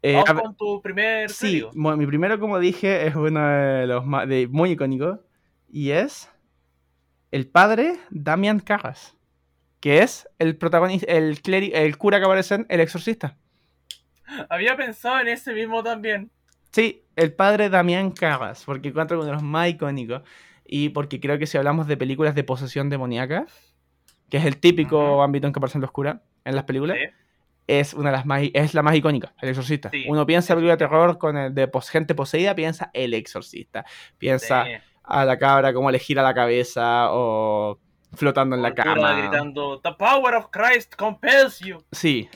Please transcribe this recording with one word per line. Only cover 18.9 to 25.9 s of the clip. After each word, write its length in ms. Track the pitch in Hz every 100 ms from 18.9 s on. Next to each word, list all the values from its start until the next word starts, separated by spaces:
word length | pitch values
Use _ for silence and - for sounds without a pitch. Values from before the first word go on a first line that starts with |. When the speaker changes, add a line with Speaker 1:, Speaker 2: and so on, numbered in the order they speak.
| 147 160 170
Speaker 1:
uno 100 | 151
de 60 |
los 100 | 147
más 260 | 147 156 175
icónicos, 540 | 156 143 139 117 127 - - - _
y 240 | - 143 147
porque 300 | 147 143 131
creo 180 | 139 147
que 80 |
si 100 | - 147
hablamos 280 | 143 160
de 120 | 151 139
películas 360 | 131 135 151
de 100 | 143
posesión 460 | 139 131 131 143 139
demoníaca, 560 | 143 123 120 131 170 330 _ _ _ _ _ _ _ _
que 80 | 143
es 80 |
el 120 | 160 -
típico 540 | 175 165 147 151 147
Speaker 2:
Ujú. 80 | 139
Speaker 1:
ámbito 240 | 143 139
en 80 | 143
que 60 | 139
aparecen 220 | 135 143
los 100 | 131